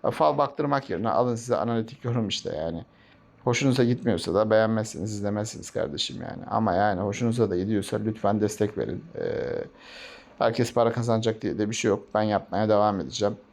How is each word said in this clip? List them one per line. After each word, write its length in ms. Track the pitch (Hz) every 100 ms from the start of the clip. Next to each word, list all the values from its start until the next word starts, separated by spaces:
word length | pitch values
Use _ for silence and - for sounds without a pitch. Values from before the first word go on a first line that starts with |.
| 170
Fal 260 | - 151 143
baktırmak 520 | 139 - 147 139 -
yerine 200 | 90 110
alın 260 | 80 123 117
size 200 | 117 101
analitik 500 | 113 117 113 - 123
yorum 220 | 120 104
işte 280 | - - 76
yani. 280 | 82 82 - _ - - _ _
Hoşunuza 400 | 131 120 139 127
gitmiyorsa 500 | 120 127 120 90 -
da 160 | 92 110
beğenmezsiniz, 640 | 110 110 110 110 - 104
izlemezsiniz 580 | 104 101 104 110 - -
kardeşim 460 | - 73 73 - -
yani. 220 | 82 - -
Ama 260 | 110 110
yani 280 | 90 104 90
hoşunuza 480 | 101 101 120 120 104
da 80 | 90
gidiyorsa 420 | 98 107 - 110 107
lütfen 360 | 107 101 104
destek 360 | 104 - 104 -
verin. 260 | 58 - - -
Ee, 40 | 50 - - - - - - - - - - -
herkes 360 | 117 113 117
para 200 | 120 113
kazanacak 480 | 113 117 113 110 107
diye 160 | 107 78
de 120 | 107
bir 60 | 113
şey 140 | 113
yok. 140 | 101 -
Ben 80 | 107
yapmaya 480 | 107 101 - 92 107
devam 300 | 104 107 98
edeceğim. 360 | 67 - 104 - -